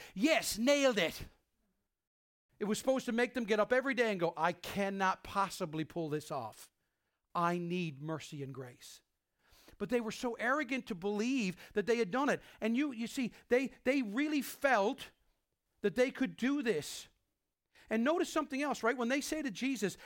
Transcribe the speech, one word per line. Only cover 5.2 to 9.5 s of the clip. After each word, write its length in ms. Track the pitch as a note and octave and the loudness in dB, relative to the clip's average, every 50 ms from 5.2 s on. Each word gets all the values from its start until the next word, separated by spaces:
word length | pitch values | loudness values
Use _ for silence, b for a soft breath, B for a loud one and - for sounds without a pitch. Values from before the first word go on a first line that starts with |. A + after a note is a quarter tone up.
| - | -6
possibly 600 | - - G3+ G3 F3+ - - F#3 D#3 D3+ D#3+ D#3 | -4 -2 0 0 0 -2 -4 -6 -4 -4 -4 -6
pull 220 | - - F3 E3 D3+ | -4 -6 -6 -4 -4
this 220 | D3 D3+ - - | -4 -4 -4 -6
off. 400 | D#3 C3+ A#2 G#2+ - - - - _ _ _ _ _ _ _ _ _ _ _ _ - | -8 -8 -8 -8 -12 -14 -20 -20 _ _ _ _ _ _ _ _ _ _ _ _ -2
I 240 | F3 E3+ E3+ F3 F3+ | 0 2 2 2 0
need 460 | F3 E3+ F3+ F3+ F3 D#3+ C3+ C3+ D3 | -2 -2 -2 -2 -2 -2 -4 -6 -6
mercy 400 | D#3 D#3+ C#3+ - - D#3+ C#3+ C#3 | -6 -6 -6 -8 -10 -10 -8 -8
and 100 | C3 C3 | -8 -8
grace." 480 | C3 B2+ B2 A#2+ - - - - - _ _ _ _ _ _ _ b b b | -10 -12 -12 -14 -18 -20 -20 -20 -20 _ _ _ _ _ _ _ b b b